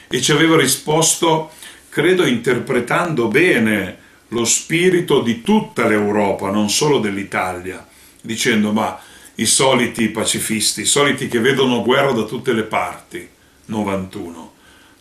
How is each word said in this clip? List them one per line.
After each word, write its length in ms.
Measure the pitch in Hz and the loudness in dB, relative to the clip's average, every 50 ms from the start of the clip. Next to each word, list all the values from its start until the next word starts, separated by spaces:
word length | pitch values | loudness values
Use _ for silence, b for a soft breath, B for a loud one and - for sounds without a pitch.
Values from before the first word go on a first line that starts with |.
| B B | B B
e 140 | B 123 | B -2
ci 100 | 127 - | 0 0
aveva 260 | 151 143 160 160 160 143 | 2 2 4 4 4 4
risposto, 960 | 135 123 - - - 151 151 160 156 - - - 175 160 160 160 160 - B B B B B B B B | 2 2 0 -2 -2 0 0 2 2 0 0 0 2 2 2 0 -2 -6 B B B B B B B B
credo 360 | - 147 147 175 185 180 170 | -4 0 2 2 4 4 2
interpretando 1040 | 143 123 113 - 135 120 110 107 - 131 123 113 - 156 170 170 175 156 117 117 107 | 2 0 0 0 0 0 0 -2 -2 -2 -2 0 0 -2 -2 -2 -2 -2 0 0 2
bene 720 | 107 147 175 185 151 120 113 110 107 107 95 92 90 B B B B B B B | 2 4 4 4 4 2 2 2 2 0 -2 -6 -10 B B B B B B B
lo 160 | 113 117 117 | -4 -2 0
spirito 760 | 110 - - - - 160 165 180 185 180 180 160 - 147 131 | 0 0 -2 -2 -2 0 2 2 4 4 2 2 2 2 2
di 200 | 120 117 113 - - | 2 2 -2 -2 0
tutta 440 | - 214 214 - - - - 117 110 | 2 2 2 2 0 -2 -2 0 2
l'Europa, 600 | 107 107 104 101 104 104 104 98 92 - 101 98 | 2 2 2 2 2 2 2 0 0 -2 -2 -2
non 200 | 101 107 104 101 | 0 0 0 0
solo 280 | - - 151 151 143 117 | 0 0 2 2 2 2
dell'Italia, 880 | 107 104 98 98 98 - - 107 98 92 90 90 90 92 90 92 - - B B B B B B | 0 -2 -4 -6 -6 -6 -4 -4 -4 -4 -6 -8 -10 -12 -12 -12 -16 -20 B B B B B B
dicendo: 500 | B 117 113 110 - 123 113 107 104 107 | B -8 -6 -2 0 0 2 2 2 2
"Ma 280 | 104 110 104 90 - B B B B B B B B | 0 0 -2 -2 -6 B B B B B B B B
i 100 | B 113 | B -2
soliti 640 | 107 - - 139 135 131 123 120 98 - - 113 107 | 0 2 2 4 4 4 2 0 -2 -2 0 -2 0
pacifisti, 720 | 107 110 95 - - 107 - - 110 107 101 - - - | 0 -2 -4 -2 -2 -4 -4 -4 -4 -2 -2 -2 -4 -2
i 40 | 101 | -2
soliti 420 | - - 143 143 143 - - 127 107 | 0 2 2 2 2 0 -2 -4 -2
che 120 | 120 117 | -2 0
vedono 440 | 110 135 131 127 135 127 123 117 101 | 2 2 2 2 2 2 0 0 2
guerra 280 | 113 131 139 139 139 | 2 2 2 2 2
da 120 | 123 113 107 | 0 -2 -4
tutte 300 | - 135 113 - 131 117 | -4 -6 -6 -2 -2 -2
le 100 | 110 104 | -2 -2
parti, 640 | - - 95 90 87 - - - - - 90 90 - _ b b b b b b | -4 -4 -4 -4 -6 -8 -12 -16 -16 -16 -16 -16 -16 _ b b b b b b
novantuno. 880 | - 110 107 101 98 95 95 92 92 - 104 90 85 82 82 80 - - b b b b b b b b b | -8 -6 -6 -4 -4 -4 -4 -6 -8 -10 -12 -12 -12 -12 -14 -18 -20 -20 b b b b b b b b b